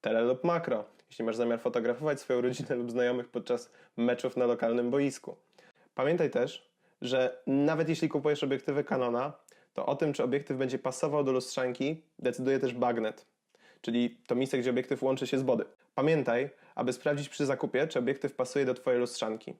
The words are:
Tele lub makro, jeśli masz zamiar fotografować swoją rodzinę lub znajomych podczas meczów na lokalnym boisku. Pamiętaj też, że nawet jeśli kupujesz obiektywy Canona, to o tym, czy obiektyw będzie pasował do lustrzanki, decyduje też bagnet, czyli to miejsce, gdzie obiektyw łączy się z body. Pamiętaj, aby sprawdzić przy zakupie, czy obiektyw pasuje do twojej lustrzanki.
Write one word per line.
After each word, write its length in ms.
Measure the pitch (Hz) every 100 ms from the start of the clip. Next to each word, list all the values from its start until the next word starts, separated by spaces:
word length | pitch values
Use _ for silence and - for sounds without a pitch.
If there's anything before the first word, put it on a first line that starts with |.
Tele 220 | 113 113
lub 200 | 120 131
makro, 400 | 170 170 160 113 104 _ _
jeśli 160 | - 113
masz 100 | 113
zamiar 240 | 120 117
fotografować 640 | 120 120 117 120 151 143
swoją 200 | - 123
rodzinę 340 | 123 127 123 123
lub 160 | 120
znajomych 380 | 120 123 123 120
podczas 420 | 120 117 120 - - - -
meczów 400 | 120 123 127 123
na 80 | 120
lokalnym 460 | 117 117 120 120
boisku. 440 | 135 143 131 - - _ - - _ _ -
Pamiętaj 340 | 135 170 156
też, 460 | - 131 - _ _ _ _
że 400 | 123 131 127 127 -
nawet 420 | 139 143 160 156
jeśli 200 | 160 160
kupujesz 340 | 151 147 147
obiektywy 400 | 139 135 - 139
Canona, 500 | 143 131 123 117 139 156 - _ _
to 120 | - -
o 100 | 139
tym, 180 | 156
czy 100 | 143
obiektyw 340 | 131 139 143 131
będzie 220 | 131 131
pasował 440 | 131 - 156 147
do 80 | 135
lustrzanki, 720 | 127 123 - 127 120 135 160 _ -
decyduje 400 | 123 120 131 135
też 140 | 127
bagnet, 520 | 120 120 117 110 - _ _ _ _ - _
czyli 360 | - 120 120 117 -
to 80 | 123
miejsce, 220 | 135 131
gdzie 120 | 123
obiektyw 340 | 123 127 131
łączy 240 | 131 135 131
się 100 | 135
z 60 |
body. 220 | 131 117 - _ _ -
Pamiętaj, 540 | 147 156 123 117 143 - - -
aby 180 | 123
sprawdzić 360 | 123 147 143 143
przy 160 | - 143
zakupie, 420 | 131 135 127 131
czy 120 | 127
obiektyw 360 | 123 127 135 -
pasuje 300 | 127 143 131
do 80 |
twojej 260 | 127 - 120
lustrzanki. 540 | 120 - 113 110 -